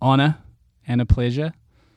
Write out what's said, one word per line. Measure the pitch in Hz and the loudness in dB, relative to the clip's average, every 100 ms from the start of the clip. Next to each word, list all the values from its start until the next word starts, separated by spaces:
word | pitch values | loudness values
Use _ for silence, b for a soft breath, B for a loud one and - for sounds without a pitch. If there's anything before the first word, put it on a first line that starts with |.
honor | 127 135 143 156 - _ _ _ - | 0 2 2 -2 -10 _ _ _ -4
and | 123 | -4
a | 120 | 2
pleasure. | - 120 123 156 - _ _ _ | 0 0 -4 -6 -10 _ _ _